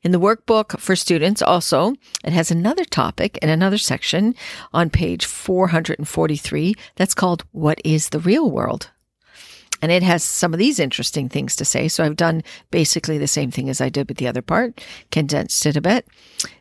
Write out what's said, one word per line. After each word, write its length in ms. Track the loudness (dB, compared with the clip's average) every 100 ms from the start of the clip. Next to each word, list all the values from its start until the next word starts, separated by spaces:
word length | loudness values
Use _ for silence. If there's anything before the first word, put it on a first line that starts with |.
In 80 | 4
the 80 | 4
workbook 600 | 4 2 2 2 2 -6
for 160 | -2 0
students 460 | 2 2 2 2
also, 540 | 2 2 2 2 2 -2 _ -8
it 100 | 0
has 180 | 0 2
another 340 | 2 2 0 -2
topic 540 | -2 -2 -2 -4 -2
in 80 | 0
another 280 | 2 2 0
section 580 | -2 -4 -2 0 0 -2 -10 -16 -6
on 180 | -2 0
page 360 | 0 -2 -2 -6
four 440 | -6 -2 2 2
hundred 280 | 2 0 -6
and 100 | -4
forty-three 680 | 0 0 0 -4 -2 0 -2 -8 -2
that's 180 | -2
called, 320 | 2 0 0 -6
"What 300 | -2 0 0
is 260 | 0 0 0
the 100 | -2
Real 320 | 2 2 2
World?" 400 | 0 -2 -4 -8 _ _ _ _ -20 -20 -20 _ -4
And 100 | 2
it 120 | 4
has 200 | 4 2
some 300 | 0 0 0
of 60 | 2
these 200 | 2 2
interesting 500 | -2 -2 -4 -4 -4
things 260 | -4 -4 -4
to 100 | -2
say. 220 | 0 0
So 160 | 0
I've 120 | 0 2
done 280 | 0 0 -6 -18 _
basically 480 | 0 2 0 -2 -4
the 100 | -2
same 220 | -2 -2
thing 200 | -4 -4
as 120 | -2
I 80 | -2
did 200 | -2 -4
with 80 | -4
the 100 | -4
other 140 | -4
part, 400 | -2 0 -2 -6 -20 -20 _
condensed 540 | -2 0 -2 -2 0 0
it 120 | 2
a 40 |
bit. 260 | 2 0 -2 _ _ -10 -10 -10